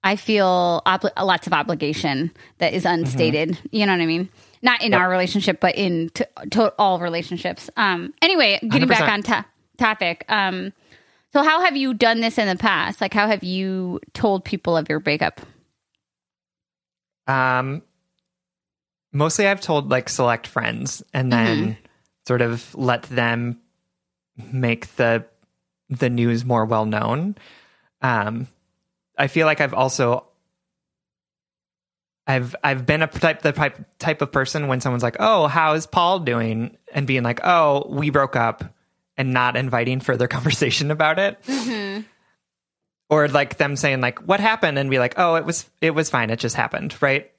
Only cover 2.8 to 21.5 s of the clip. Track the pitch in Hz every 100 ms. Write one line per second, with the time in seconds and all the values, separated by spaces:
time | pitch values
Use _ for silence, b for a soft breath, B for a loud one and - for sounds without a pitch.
2.8 | 175 170 147 131 - 147 160 175 - 220
3.8 | 208 180 165 165 185 b b b 247 240
4.8 | 233 190 185 185 180 202 190 185 185 -
5.8 | 196 170 165 - - - - 208 220 -
6.8 | 208 180 175 165 170 175 180 175 - -
7.8 | 208 175 175 - 330 359 233 196 226 247
8.8 | 262 233 220 208 208 233 - _ _ -
9.8 | 233 214 175 170 - 214 196 185 190 -
10.8 | b b b b b 285 302 320 359 285
11.8 | 269 226 233 226 226 220 208 185 220 180
12.8 | - 202 190 220 208 208 180 185 190 190
13.8 | 185 180 - - 220 196 - 190 - 165
14.8 | 156 156 147 151 - - - _ _ _
15.8 | _ _ _ _ _ _ _ _ _ _
16.8 | _ _ _ _ - 135 131 127 131 147
17.8 | _ _ _ _ _ _ _ _ _ _
18.8 | _ _ _ 143 156 160 202 196 - 151
19.8 | 139 131 - - 123 113 - - 117 117
20.8 | 135 - - 135 131 120 113